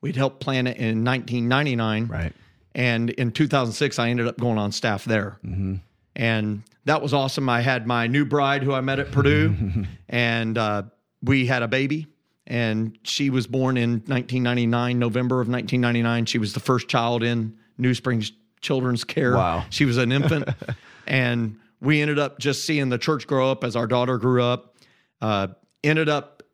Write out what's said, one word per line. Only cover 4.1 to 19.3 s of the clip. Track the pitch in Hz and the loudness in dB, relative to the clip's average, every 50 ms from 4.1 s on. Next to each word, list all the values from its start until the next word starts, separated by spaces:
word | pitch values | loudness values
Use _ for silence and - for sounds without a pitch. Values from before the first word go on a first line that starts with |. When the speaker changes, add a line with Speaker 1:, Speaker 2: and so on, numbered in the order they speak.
| 120 120 117 120 | 0 0 -2 -2
Speaker 1:
up | 117 - | -2 -2
going | - 120 113 107 | -2 0 0 0
on | 104 104 | 0 -2
staff | 101 - - 120 104 98 - | -4 -2 -2 -2 -2 -2 -2
there. | - 113 107 98 98 95 - - | 0 0 0 0 -2 -8 -12 -12
Speaker 2:
Mm-hmm. | - 90 92 98 95 95 95 - _ _ _ _ _ _ - | -8 -6 -4 -4 -4 -4 -6 -8 _ _ _ _ _ _ -4
Speaker 1:
And | 117 117 113 110 107 107 107 104 110 _ _ _ _ | -2 0 0 0 -2 -2 -4 -6 -10 _ _ _ _
that | 139 151 156 | 0 0 0
was | - 143 135 | 0 0 0
awesome. | 143 135 135 - - 139 131 | 0 0 0 -2 -2 -2 0
I | 120 120 | 0 2
had | 120 131 131 123 113 117 | 2 0 0 0 0 -2
my | 123 120 117 117 | 0 0 0 0
new | 123 143 147 | 2 0 0
bride | 135 143 147 143 139 139 143 135 | 2 2 0 2 2 0 0 0
who | 135 139 | 0 -2
I | 131 | 0
met | 131 131 135 131 | -2 -2 -2 -2
at | 143 - | -4 0
Purdue, | - 135 117 135 147 151 151 - 104 - 117 98 95 110 101 95 - | 0 2 4 4 4 4 4 2 2 0 -2 -2 -2 -2 -4 -4 -8
Speaker 2:
<laughs> | - - - | -14 -14 -6
Speaker 1:
and, | - 120 120 117 117 117 113 113 110 117 | -2 0 0 2 0 0 -2 -2 -2 0
uh, | 110 107 104 104 98 110 _ _ _ _ _ _ | 0 0 0 -2 -4 -8 _ _ _ _ _ _
we | - 123 139 135 127 120 | 0 2 2 2 2 2
had | 135 123 120 | 0 0 0
a | 117 | 0
baby. | 117 131 135 139 147 160 156 147 _ _ _ _ _ _ _ - | 0 0 0 0 -2 -4 -6 -10 _ _ _ _ _ _ _ -6
And | 127 117 117 113 107 110 113 110 110 - _ | -2 -2 0 0 0 0 -2 -2 -6 -10 _
she | - - - 143 139 | -8 -4 -2 0 0
was | 131 127 117 - | 2 0 -2 0
born | 127 131 131 127 131 | -2 0 0 2 2
in | 123 117 117 120 113 107 - | 2 2 2 0 -2 -2 -2
nineteen | 135 123 123 120 123 127 123 | -2 -2 -2 -2 -2 0 0
ninety-nine, | 120 123 123 120 117 120 120 120 123 123 120 | 2 2 2 2 2 2 2 0 0 0 0
November | 120 117 107 123 127 123 131 127 | 0 0 0 0 0 0 0 0
of | 123 110 | 0 0
nineteen | 123 123 113 104 - 127 | -2 -4 -2 -2 0 2
ninety-nine. | 123 120 120 120 117 117 117 117 113 | 2 2 2 2 2 2 0 0 -2
She | 107 - 123 | 0 -2 -2
was | 107 101 - | -2 -2 -4
the | - | -6
first | - - 131 123 - - | 0 2 2 2 2 0
child | - 131 117 120 120 120 113 | 0 0 2 2 0 0 0
in | 120 120 117 110 110 110 - _ _ _ - | 0 0 0 -2 -4 -6 -12 _ _ _ -2
New | 127 127 127 | 0 0 0
Spring | 117 - 131 123 113 107 101 - _ _ _ _ _ | 0 0 -2 0 0 -2 -4 -8 _ _ _ _ _
Children's | - - 147 135 127 127 123 113 - | -4 -2 -2 0 0 0 -2 -2 -4
Care. | - - - 147 127 | -4 -2 0 2 4